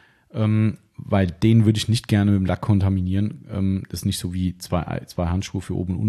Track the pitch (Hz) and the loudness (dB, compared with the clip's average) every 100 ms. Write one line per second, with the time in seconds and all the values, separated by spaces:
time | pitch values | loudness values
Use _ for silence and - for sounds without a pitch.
0 | _ _ _ - 107 107 107 - _ - | _ _ _ -2 0 2 0 -2 _ -18
1 | - 98 92 80 110 113 107 107 - 110 | -2 0 0 2 4 6 6 2 0 -2
2 | - 107 101 101 92 90 - 101 95 95 | 2 2 4 2 0 -2 0 2 2 0
3 | 92 98 107 - - 95 98 95 - 90 | 0 -2 -2 -6 -10 -4 -2 -2 -6 -6
4 | 101 - 90 92 90 87 - 87 78 85 | -4 -4 -4 -4 -4 -4 -4 -4 -2 -8
5 | - - 85 92 - 101 - 90 90 90 | -8 -6 -2 -2 -4 -8 -6 -6 -6 -2